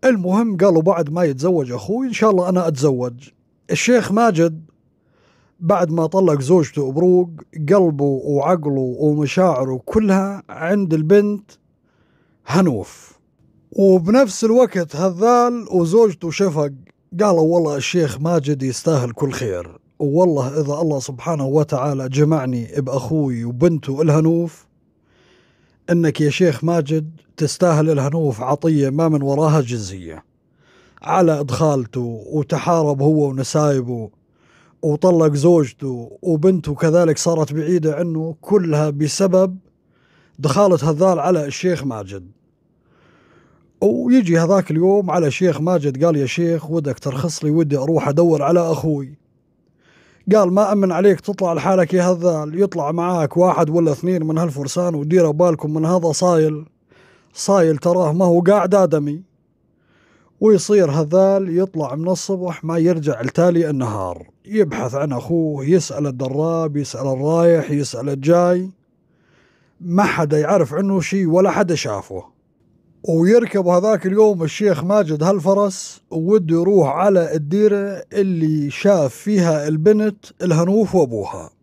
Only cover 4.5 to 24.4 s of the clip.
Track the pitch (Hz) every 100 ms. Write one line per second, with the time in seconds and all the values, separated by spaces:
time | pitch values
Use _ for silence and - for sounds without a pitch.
4.5 | 160 160 _ _ _ _ _ _ _ _
5.5 | _ 165 196 170 165 160 190 185 143 131
6.5 | 180 147 - 135 135 180 180 180 160 -
7.5 | 156 147 202 175 143 143 135 147 143 147
8.5 | 180 147 135 127 123 151 151 143 - 185
9.5 | 131 135 127 - 220 214 190 196 196 -
10.5 | - 160 208 185 160 156 202 208 208 _
11.5 | _ _ _ _ _ _ _ _ _ -
12.5 | 151 185 113 87 - - _ _ _ _
13.5 | _ _ - 196 185 165 240 254 - 220
14.5 | 233 247 190 165 143 190 175 226 240 240
15.5 | 240 214 185 170 208 220 156 170 151 202
16.5 | 156 147 135 - _ _ 175 208 170 160
17.5 | 170 160 143 - 180 151 107 156 170 139
18.5 | 143 131 120 - 151 123 117 147 127 120
19.5 | 90 87 85 _ _ 147 151 180 147 127
20.5 | 147 143 147 165 143 123 127 165 160 135
21.5 | 147 147 139 143 139 131 135 147 156 131
22.5 | 123 113 143 127 131 123 156 139 120 117
23.5 | 123 170 160 - 135 160 151 160 170